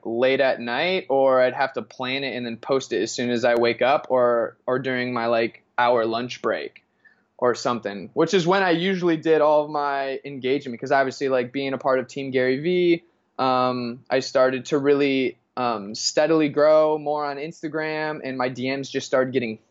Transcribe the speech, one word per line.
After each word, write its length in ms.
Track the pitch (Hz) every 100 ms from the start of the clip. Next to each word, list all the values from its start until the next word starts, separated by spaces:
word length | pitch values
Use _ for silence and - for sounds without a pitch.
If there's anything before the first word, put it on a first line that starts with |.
| -
late 360 | 117 131 135
at 180 | 131 -
night, 460 | 120 120 175 185 -
or 320 | 135 135 131
I'd 120 | 127 127
have 180 | 135
to 80 | 123
plan 420 | 113 - 127 135
it 120 | 135 120
and 100 | 120
then 120 | 113
post 360 | - 135 -
it 80 | 110
as 100 | 110
soon 180 | - 123
as 140 | 120 120
I 100 | 120
wake 260 | 117 113
up, 260 | 123 151 -
or, 460 | 127 120 117 113 - -
or 100 | 127
during 320 | 131 127 123
my, 140 | 120 117
like, 360 | 117 117 - _ -
hour 260 | 120 123 113
lunch 360 | 113 123 -
break 420 | 117 90 65 - _ _ _ _ _ -
or 180 | 123 117
something, 540 | 131 120 101 101 87
which 200 | - 160
is 120 | 196 165
when 160 | 190
I 100 | 190
usually 440 | 165 185 190 175 160
did 240 | 160 156
all 240 | 151 151
of 80 | 151
my 480 | 151 143 139 135 135 139
engagement. 520 | 139 123 139 127 117
'Cause 120 | 131
obviously, 380 | 139 131 127 139
like, 240 | 131 123
being 200 | 139 135
a 40 | 131
part 220 | 139 131
of 80 | 120
Team 240 | 143 135
Gary 280 | 127 127 131
Vee, 440 | 160 180 175 170 _ _ _ -
um, 640 | 131 127 127 127 120 123 -
I 100 | 131
started 460 | 131 131 131 131 120
to 120 | 147
really, 600 | 139 143 143 135 127 - _ -
um, 400 | 123 110 98 107
steadily 540 | - - 151 160 147
grow 480 | 139 151 156 156 156
more 260 | 147 151
on 140 | 147 139
Instagram, 840 | 156 - 160 156 156 156 156 151
and 160 | 131 131
my 120 | 127
D 200 | 123 131 139
Ms 140 | 135
just 180 | 135 -
started 240 | 131 127
getting 280 | 127 117 110 _